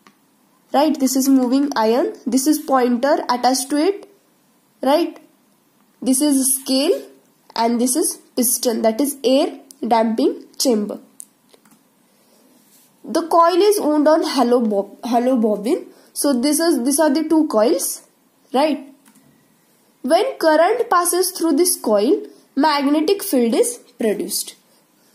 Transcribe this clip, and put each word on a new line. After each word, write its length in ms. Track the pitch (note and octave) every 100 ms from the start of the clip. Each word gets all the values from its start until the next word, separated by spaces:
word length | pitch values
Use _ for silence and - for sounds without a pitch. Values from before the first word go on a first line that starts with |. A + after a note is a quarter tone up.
| _ _ _ _ _ _ _
Right, 260 | B3 D#4 C4
this 160 | C4
is 140 | C4+ C4
moving 420 | C4+ B3 C4 C#4+ A3
iron. 380 | A3 A#3+ F4 - -
This 200 | A#3+ D4
is 120 | D4
pointer 600 | - C4+ A#3+ A#3+ C4+ E4 -
attached 400 | B3 B3 C4 -
to 60 | D4
it. 340 | D#4+ G4 - _ _ _ _ _ _ _
Right, 360 | C4 D4+ D#4+ - - _ _ _ _ _ _ -
this 180 | A#3+ C4
is 360 | D4 C4+ C4 -
scale 440 | - C4 D4 C#5 - - _ _ _ -
and 240 | A#3 A#3+
this 160 | B3+ C4+
is 220 | - - _ -
piston, 460 | A#3+ - B3+ A3
that 180 | A3+ A3
is 160 | C#4+ -
air 360 | A#3+ C4 E4 - - -
damping 640 | A#3 A#3 A3+ A3 D4+ B4 - -
chamber. 420 | C#4 A3 G3+ - - - - _ _ _ _ _ _ _ _ _ _ _ _ _ _ _ _ _
The 240 | - B3+ E4
coil 340 | E4+ E4+ F4+
is 180 | G#4 G4+
wound 260 | D4 D4+ D4
on 180 | D#4+
hollow 360 | D#4 B3+ A#3+ A#3+
bob-, 380 | A3+ G3+ G3 -
hollow 340 | B3 A#3 B3 C4
bobbin. 500 | A3 G3+ G3 F#4 - - _
So 260 | - D4 B3+
this 220 | C4 D4+
is, 240 | E4 C#4
these 160 | A#3+ C#4+
are 80 | D#4
the 180 | D4 D#4
two 220 | D#4+ D4
coils, 540 | G#3+ A3+ B4+ - - - _ _ _ _
right? 400 | A#3+ D4+ C#4 - - _ _ _ _ _ _ _ _ _ _
When 340 | B3+ E4 B4+ -
current 540 | E4 D#4 E4+ A4+ A4+
passes 400 | F4+ F4 F4 F4+
through 220 | - E4
this 240 | C#4 F4 -
coil, 460 | - G#3 G#3+ G4+ - - _
magnetic 680 | - D4+ D4 C#4 D4 D#4 G4
field 320 | - C4+ A#3
is 240 | C#4+ A4+ - - -
produced. 560 | A3+ F#3+ F#3 - - - _ _ _ _ _